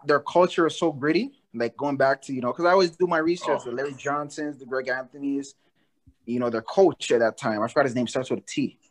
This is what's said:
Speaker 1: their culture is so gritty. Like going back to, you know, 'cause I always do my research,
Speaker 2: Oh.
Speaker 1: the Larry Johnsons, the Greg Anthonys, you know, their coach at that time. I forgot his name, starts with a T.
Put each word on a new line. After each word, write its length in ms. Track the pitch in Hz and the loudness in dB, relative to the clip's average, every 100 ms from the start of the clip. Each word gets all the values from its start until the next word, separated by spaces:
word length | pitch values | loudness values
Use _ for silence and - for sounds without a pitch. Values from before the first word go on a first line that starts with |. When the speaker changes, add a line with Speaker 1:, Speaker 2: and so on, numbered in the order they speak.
| 143 | 0
Speaker 1:
their 140 | 143 | 0
culture 460 | - 170 175 - 160 | 2 4 4 4 0
is 100 | - | 0
so 160 | 165 | -2
gritty. 400 | 143 143 170 277 - _ | 0 0 0 -2 -8 _
Like 240 | 117 117 - | -4 -4 -2
going 180 | 143 135 | -2 2
back 260 | 135 135 | 2 0
to, 100 | - | -4
you 80 | 127 | -6
know, 100 | 120 | -4
'cause 140 | 127 175 | 0 4
I 60 | |
always 200 | 190 180 | 4 4
do 140 | 160 180 | 0 0
my 140 | 165 | 2
research, 420 | 160 175 156 139 | 0 0 -2 -2
Speaker 2:
Oh. 40 | 123 | -4
Speaker 1:
the 20 | |
Larry 220 | 120 143 | -6 -6
Johnsons, 640 | 127 143 147 147 156 147 139 | -6 -4 -4 -4 -8 -8 -8
the 80 | 131 | -6
Greg 220 | 131 127 | -4 -2
Anthonys, 680 | 127 127 147 143 139 139 - _ _ _ _ _ _ - | -4 -6 -8 -4 -4 -6 -14 _ _ _ _ _ _ -6
you 140 | 120 | -2
know, 100 | 120 | -2
their 140 | 113 | -2
coach 480 | - - 185 131 - | 0 4 4 4 0
at 80 | 151 | 2
that 180 | 110 - | 2 0
time. 240 | 127 107 | -2 -2
I 60 | 113 | 0
forgot 180 | 151 139 | 0 0
his 80 | 117 | 0
name, 120 | 113 | -2
starts 240 | - 127 | -4 -4
with 80 | 113 | -6
a 40 | - | -6
T. 320 | - - - _ | -4 -4 -6 _